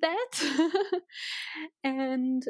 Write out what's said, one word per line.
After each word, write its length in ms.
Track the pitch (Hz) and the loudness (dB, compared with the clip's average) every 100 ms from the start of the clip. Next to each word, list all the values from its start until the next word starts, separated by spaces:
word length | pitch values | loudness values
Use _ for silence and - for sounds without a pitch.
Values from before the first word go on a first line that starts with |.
that. 960 | 320 381 494 - 294 269 330 392 392 359 | 2 0 -2 -2 0 2 4 4 2 -2
<laughs> 0 | - - - - - 311 311 _ | -4 -12 -8 -8 -8 -8 -10 _
And, 580 | 277 262 262 262 254 254 | -2 0 0 2 2 0